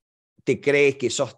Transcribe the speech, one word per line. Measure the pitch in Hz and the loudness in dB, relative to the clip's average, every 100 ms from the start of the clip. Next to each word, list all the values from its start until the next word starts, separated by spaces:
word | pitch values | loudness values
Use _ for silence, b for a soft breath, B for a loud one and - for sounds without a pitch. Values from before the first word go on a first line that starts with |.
| _ _ _ _ | _ _ _ _
te | - 127 | -4 -2
crees | - 143 143 131 | 0 2 2 0
que | 123 | -6
sos | - 127 | -4 -6